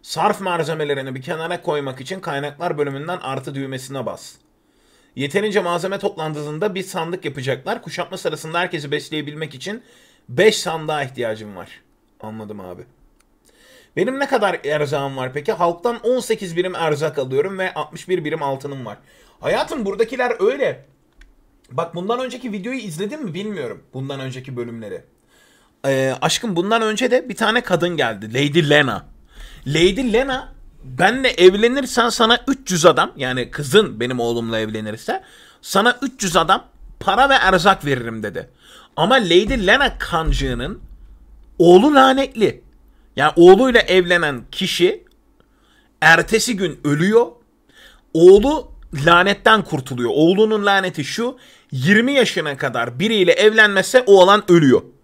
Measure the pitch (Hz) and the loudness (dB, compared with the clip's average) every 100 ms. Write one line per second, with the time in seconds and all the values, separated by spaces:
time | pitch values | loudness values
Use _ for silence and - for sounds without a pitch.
0 | - 160 190 196 190 170 151 160 151 139 | -12 -4 -2 -2 -4 -4 -4 -4 -4 -4
1 | 135 131 131 165 165 175 175 147 139 131 | -6 -12 -10 -8 -8 -8 -4 -4 -6 -10
2 | 131 190 170 143 143 143 170 151 143 135 | -12 -12 -8 -8 -8 -8 -8 -4 -4 -6
3 | 156 180 - 135 131 139 135 131 131 139 | -10 -10 -8 -10 -10 -10 -10 -10 -10 -10
4 | 110 90 - - _ _ _ _ _ _ | -10 -12 -18 -20 _ _ _ _ _ _
5 | _ - 139 202 214 202 175 175 185 196 | _ -10 -6 -4 -2 -2 -2 -4 -4 -4
6 | 143 - 156 151 147 151 202 185 185 185 | -6 -6 -8 -8 -10 -6 -6 -6 -8 -8
7 | 165 180 151 139 131 131 175 233 - - | -8 -8 -10 -8 -6 -6 -6 -10 -10 -10
8 | 175 185 180 151 160 165 180 165 147 147 | -10 -6 -8 -8 -8 -6 -6 -6 -6 -8
9 | - 156 147 147 160 131 170 220 _ _ | -6 -10 -10 -12 -14 -12 -12 -12 _ _
10 | _ _ _ 127 208 214 - 160 156 151 | _ _ _ 2 2 2 -6 -8 -6 -6
11 | 135 131 117 110 107 95 85 - _ _ | -6 -6 -6 -6 -12 -16 -18 -20 _ _
12 | _ _ 110 110 107 104 92 92 - _ | _ _ -16 -14 -14 -16 -16 -18 -20 _
13 | _ _ _ _ _ _ _ - _ - | _ _ _ _ _ _ _ -20 _ -4
14 | 208 269 277 262 202 175 135 151 147 147 | -4 -2 -2 0 0 -2 -4 -4 -2 -4
15 | 139 135 127 135 147 185 175 170 240 233 | -6 -6 -8 -6 -6 -2 -2 -2 -6 -4
16 | 226 254 - 220 190 165 180 180 160 147 | -2 -2 -2 -6 -4 -4 -4 -2 -2 -2
17 | 156 147 131 131 180 190 185 151 147 - | -4 -4 -4 -2 -2 -4 -6 -6 -10 -12
18 | - 185 151 156 139 135 143 139 117 104 | -6 -4 -4 -4 -4 -6 -8 -12 -12 -16
19 | _ _ _ _ 135 208 311 330 202 220 | _ _ _ _ -4 -2 -4 -6 -6 -2
20 | 226 254 247 233 196 277 214 131 _ _ | -4 -2 -4 0 -2 0 -4 -4 _ _
21 | _ _ - _ _ _ _ 127 165 165 | _ _ -20 _ _ _ _ -8 -8 -8
22 | 190 240 254 247 254 202 196 262 208 156 | -6 -6 -6 -8 -10 -10 -8 -10 -10 -10
23 | 208 302 247 156 208 196 123 107 _ 127 | -10 -8 -10 -8 -10 -8 -10 -12 _ -12
24 | 135 139 131 131 127 123 120 113 107 90 | -10 -10 -10 -12 -12 -10 -10 -10 -14 -14
25 | _ _ _ _ _ _ _ _ 139 135 | _ _ _ _ _ _ _ _ -4 -2
26 | 131 127 160 - 233 175 190 226 220 214 | -2 -2 -4 -4 -4 -4 -2 0 -2 -2
27 | 247 247 247 202 214 233 240 175 175 165 | 0 -2 -2 -4 -2 -2 -2 -2 -2 -2
28 | 127 104 107 123 143 147 147 147 139 98 | -4 -4 -8 -4 -2 0 2 2 2 -4
29 | - - _ - - - - 156 175 196 | -10 -20 _ -20 -20 -14 -4 2 2 2
30 | 254 214 277 262 - - - - 139 127 | -2 0 -2 -6 -8 -20 -20 -20 -18 0
31 | 185 247 262 175 180 202 226 269 262 - | 0 2 -2 6 6 6 0 0 -4 -2
32 | 233 - 226 240 - 269 - 180 170 147 | -2 0 0 0 0 -6 -4 4 4 4
33 | 180 - 127 127 117 - 143 180 202 107 | -2 -4 -6 -6 -8 -10 0 2 2 -4
34 | 123 127 117 117 113 113 110 107 107 107 | -6 -4 -4 -4 -4 -4 -4 -6 -10 -10
35 | - 381 - - - _ - 196 226 240 | -8 -8 -10 -20 -20 _ -4 0 0 0
36 | 269 - 190 170 160 247 - _ - - | -6 -6 0 0 2 0 -2 _ -20 -8
37 | - 202 277 269 185 185 185 190 143 131 | -2 2 4 4 4 4 2 0 0 -4
38 | 117 113 104 82 - _ _ - - - | -4 -8 -8 -10 -14 _ _ -20 -16 -2
39 | 170 262 190 170 208 269 185 247 277 - | 2 2 4 4 4 -2 2 2 2 -4
40 | - 170 160 135 135 120 135 214 - - | -4 -2 0 -2 -2 -4 -8 -10 -16 -20
41 | - - - - - - 170 180 269 285 | -20 -20 -20 -20 -20 4 8 8 8 6
42 | 269 269 269 - 190 - _ _ _ _ | 6 4 -2 0 0 -2 _ _ _ _
43 | _ - 147 160 175 196 262 233 - 185 | _ -2 0 8 10 10 8 4 4 2
44 | 180 175 156 127 - - 185 - 180 - | 4 0 0 -4 -10 -8 -6 2 0 0
45 | _ _ _ _ _ _ _ _ _ _ | _ _ _ _ _ _ _ _ _ _
46 | 156 165 170 220 220 208 185 135 147 147 | 4 4 4 -2 -2 -4 -4 -4 -2 0
47 | 180 220 254 - _ _ _ _ - _ | 4 4 2 -6 _ _ _ _ -20 _
48 | _ 160 175 202 247 311 - - - 147 | _ 6 10 10 6 -2 -6 -20 -14 -2
49 | 147 170 185 196 - 220 - 151 127 123 | 4 6 4 2 2 2 2 -6 -6 -6
50 | 120 143 160 190 220 220 202 196 190 165 | -2 2 2 4 2 2 2 0 0 -6
51 | 143 - 233 254 - _ _ 131 135 208 | -8 -6 -6 -8 -20 _ _ -4 2 4
52 | 240 285 233 - 151 139 139 120 120 123 | 4 2 0 -2 -6 -6 -6 -4 -6 -4
53 | 202 220 175 165 208 220 214 196 185 254 | -2 2 2 4 4 6 4 4 2 2
54 | 247 196 180 208 - 175 143 113 - _ | 6 8 8 6 6 6 6 4 2 _